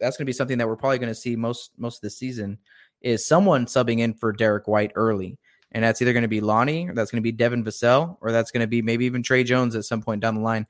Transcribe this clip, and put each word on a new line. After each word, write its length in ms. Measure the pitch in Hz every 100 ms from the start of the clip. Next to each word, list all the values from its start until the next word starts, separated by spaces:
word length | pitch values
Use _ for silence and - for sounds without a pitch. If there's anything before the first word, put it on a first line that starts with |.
that's 160 | 123 135
gonna 100 | 135
be 60 |
something 260 | 123 131 123
that 80 | 113
we're 80 | 113
probably 220 | 135 127
gonna 160 | 120
see 220 | 110 123 117
most, 340 | 117 117 - -
most 200 | 117 -
of 40 |
the 80 | 104
season 480 | - 131 120 101 107 _ - _ _
is 240 | 123 110
someone 420 | - 160 196 135 117
subbing 340 | 131 120 117
in 140 | 117
for 180 | 110 113
Derek 340 | 107 113 104 -
White 260 | 107 107 -
early. 420 | 113 101 92 - _ _ _
And 140 | 113
that's 180 | 113 107
either 100 | 123
gonna 140 | 120 113
be 140 | 107
Lonnie, 480 | 104 110 135 160 180
or 60 |
that's 180 | 117 107
gonna 80 | 120
be 120 | 113
Devin 320 | 113 117 120
Vassell, 520 | 107 - 120 131 170 175
or 120 | 113
that's 180 | 117 113
gonna 160 | 120 110
be 160 | 120
maybe 220 | 113 117 123
even 160 | 123
Trey 220 | 117 127
Jones 320 | 120 127 123 110
at 80 |
some 180 | - 113
point 180 | 110 104
down 140 | 113
the 60 | 110
line 260 | 110 110